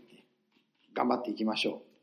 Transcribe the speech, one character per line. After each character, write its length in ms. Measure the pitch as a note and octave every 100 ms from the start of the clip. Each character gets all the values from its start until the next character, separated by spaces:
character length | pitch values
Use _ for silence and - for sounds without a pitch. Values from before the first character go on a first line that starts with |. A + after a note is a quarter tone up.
| - - _ _ _ _ _ _ _
頑 140 | B2 B2
張 80 | B2
っ 40 |
て 80 | A2+
い 20 |
き 100 | G#2+
ま 120 | A2 G#2+
し 100 | A#2
ょ 160 | - - _